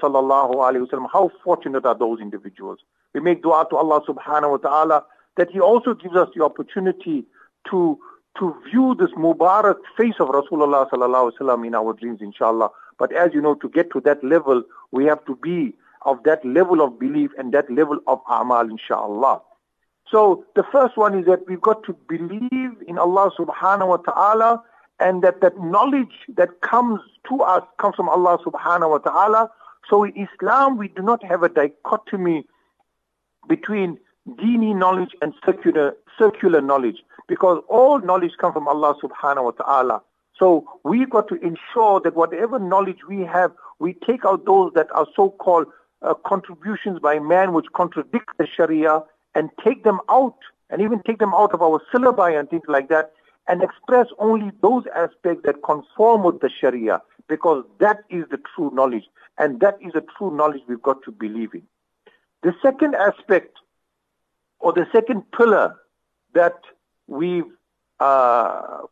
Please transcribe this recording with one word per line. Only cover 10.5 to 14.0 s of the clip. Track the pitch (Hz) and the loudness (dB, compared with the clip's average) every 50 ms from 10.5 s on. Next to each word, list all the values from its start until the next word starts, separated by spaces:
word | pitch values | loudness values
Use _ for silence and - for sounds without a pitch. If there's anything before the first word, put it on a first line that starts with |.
| 175 156 147 143 143 139 135 135 | -2 0 0 2 2 2 2 0
sallallahu | 139 127 123 123 127 127 127 120 | 0 0 0 2 2 2 2 0
alayhi | 113 - | -2 -4
wa | 139 131 123 | -2 -2 -2
sallam | 117 117 117 | -2 -2 -4
in | 117 | -4
our | 110 110 113 107 | -4 -4 -4 -6
dreams, | - 117 120 117 101 | -6 -8 -12 -10 -10
inshallah. | 104 101 101 - 127 113 113 113 110 101 - - - - _ - | -12 -16 -8 -2 -2 0 0 0 0 -2 -4 -10 -20 -20 _ -6
But | 131 131 - | -4 -4 0
as | 160 175 180 - | 0 0 2 0
you | 147 | 0
know, | 147 151 143 | 0 0 -2
to | 147 - 123 | -2 -4 -4
get | 120 156 170 170 - | -2 -2 -2 -2 -4
to | 202 | -2